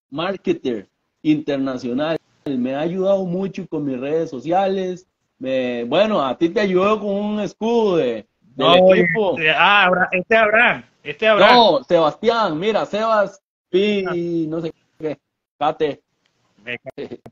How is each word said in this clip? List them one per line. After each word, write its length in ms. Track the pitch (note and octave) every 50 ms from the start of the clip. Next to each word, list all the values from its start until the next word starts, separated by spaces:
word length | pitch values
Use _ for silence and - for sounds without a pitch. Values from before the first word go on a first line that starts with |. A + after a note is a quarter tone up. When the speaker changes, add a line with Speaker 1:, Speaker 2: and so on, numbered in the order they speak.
| _ _
Speaker 1:
marketer 760 | C3 C#3+ E3 F#3+ G3 F3+ - - E3 - - C3+ A#2+ G#2+ F#2+ _ _ _ _ _ _ _ -
internacional, 960 | D#3 D#3 D3 - - C#3+ C#3 C3+ C3+ C3 B2+ - B2 A#2+ B2+ D3+ D#3+ E3 D3+ _ _ _ _ -
me 300 | D3+ C#3 B2+ A#2+ B2+ C3+
ha 40 | C#3+
ayudado 440 | D#3 E3+ E3+ F#3+ F#3 F#3+ G3 F#3+ F#3+
mucho 420 | F3 E3+ F#3 G3 F#3+ - - F3+ -
con 160 | - D#3 D3
mis 140 | C#3 C3 B2
redes 320 | B2+ C#3 D#3 D#3+ E3 D3+
sociales, 760 | - B2 A#2 D3+ E3+ F#3 G3 F#3+ F#3+ G3 F#3 F#3 F3+ F3 - _ _ _ _ _ _ -
me, 460 | B2+ C3 C3 C3 B2+ B2 B2 A#2+ A#2+
bueno, 400 | A#2+ C3 F3 G#3 A3 G#3+ F3 C#3
a 120 | C3 B2 -
ti 100 | E3+ E3+
te 120 | F3 G#3+
ayudó 400 | G#3 G3+ F#3 F3+ F#3 G3+ A3 G#3+
con 80 | G3+ G#3 G3
un 260 | G3+ G#3 G#3 G#3+ G#3+
escudo 560 | G#3 - - - G#3 A3+ A#3 A#3 A3 G3+ F3+
de, 180 | E3 C#3+ B2 A2+
del 120 | G#2+ G#2 _ _ _ _ _ _
Speaker 2:
No, 360 | C3+ C#3 D#3+ E3+ F3+ F#3 F#3 F#3+
Speaker 1:
equipo. 440 | G#3 G3+ F3 - A3+ G#3 F#3+ E3 -
Speaker 2:
este, 120 | D#3+ D#3
ah, 340 | D3+ C#3+ E3+ F#3 G3+ G#3 G3
Abra-, 220 | F3+ F#3 F3+ F3+ - -
este 240 | F#3 F3+ - A3+
Abraham, 480 | A3 A3+ G#3 G#3+ A3 B3 A3+ E3+ C3 A#2+ _ _ _ -
este 240 | C#3 D3 - A3 G#3+
Abraham. 260 | A3 G3+ A3 A#3 B3
Speaker 1:
No, 300 | B3 A#3 G3+ E3 C#3 B2+
Sebastián, 720 | - F3+ E3 E3 D3+ D3 - - A3 A#3 A#3 A3 F#3+ D#3 D3+
mira, 260 | F3 A3 G#3+ F#3+ D3+
Sebas, 560 | C3+ - G3+ A3 A3+ A3 G#3+ G3 F#3 - - _ _ _ _ _ _
Pi, 340 | - F3+ G3+ G#3+ G#3 G3+ F#3+ F3+
Speaker 2:
Ah. 40 | E3+ F3 E3+ E3+ E3+ E3+ D#3+ D#3
Speaker 1:
no 120 | D#3 E3
sé 120 | D#3+ D#3+ - _ _ _ _ -
qué, 200 | D#3+ D#3 C#3 - _ _ _ _ _ _ _ -
Cate. 420 | D3 D3+ D#3 - D#3+ D3 C3+ - _ _ _ _ _ _ _ _ _ _ _ _ G2+
Speaker 2:
Me 140 | A#2+ A#2+ A#2+
ca-, 380 | - C3+ - - C#3 - - - - -